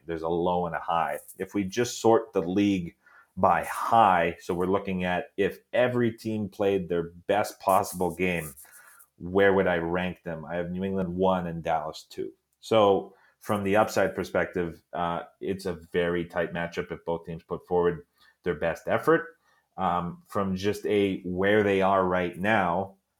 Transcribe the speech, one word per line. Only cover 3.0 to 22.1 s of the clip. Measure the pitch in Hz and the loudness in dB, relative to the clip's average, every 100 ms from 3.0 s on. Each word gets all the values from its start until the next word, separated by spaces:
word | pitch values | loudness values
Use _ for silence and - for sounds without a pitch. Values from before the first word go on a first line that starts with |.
| _ - _ 92 | _ -20 _ 0
by | 95 82 78 | 2 2 -2
high, | - - 117 104 90 85 82 | -6 2 6 6 6 2 -2
so | - 87 | -6 -2
we're | 90 | 0
looking | 98 98 92 | 0 -2 -4
at | 90 90 - - | -2 -2 -4 -2
if | 95 - _ | -2 -2 _
every | 110 123 123 117 | 0 0 2 0
team | 113 110 110 98 | -2 -6 -4 -6
played | - 98 98 85 | -2 0 2 0
their | 85 85 87 - | -2 -4 -8 -2
best | 101 107 - | 0 0 -2
possible | - 98 98 90 90 80 | 2 2 2 -2 -4 -2
game, | 92 85 78 - - - - - - _ | -2 -2 -6 -12 -20 -20 -20 -20 -20 _
where | 87 95 98 | -2 4 4
would | 98 92 | 4 2
I | 87 | 0
rank | 85 90 90 85 | 0 -2 -4 -6
them? | 85 80 76 | -10 -10 -8
I | 87 | -6
have | 85 | -6
New | 90 | -6
England | 98 95 87 90 | -4 -2 -4 0
one | 92 92 87 | 2 2 -2
and | 82 | -6
Dallas | 80 80 78 - - | -4 -4 -4 -12 -16
two. | - - - _ _ | -12 -12 -12 _ _
So | - 110 101 95 95 - _ _ | 0 6 6 4 0 -14 _ _
from | - 101 | -4 -2
the | 98 104 | 2 2
upside | 110 110 95 - | 2 2 0 -2
perspective, | 87 92 85 92 85 78 _ | -2 -2 -2 -2 -6 -8 _
uh, | 78 85 85 - _ | -6 -4 -4 -8 _
it's | 73 95 95 | -8 -6 -6
a | 80 82 | -8 -4
very | 90 85 87 85 | -2 0 -2 -4
tight | 90 82 | -4 -4
matchup | 85 85 92 - | -4 -6 -6 -8
if | 80 - | -8 -6
both | 82 - | -6 -8
teams | 82 | -12
put | - 85 - | -10 -10 -2
forward | 90 87 87 - _ _ _ | 0 2 0 -8 _ _ _
their | 90 78 | -6 -2
best | 82 80 82 | -2 -4 -2
effort. | 107 - 160 - - _ _ _ - | 0 2 2 0 -16 _ _ _ -4
Um, | 92 87 87 87 _ | -2 0 -4 -10 _
from | 107 98 92 | -4 -2 -2
just | 101 101 - | -2 -2 0
a | 104 101 92 | 2 2 -2
where | 90 90 98 107 | -6 0 4 4
they | 101 95 | 4 2
are | 95 98 | 4 4
right | 92 | 2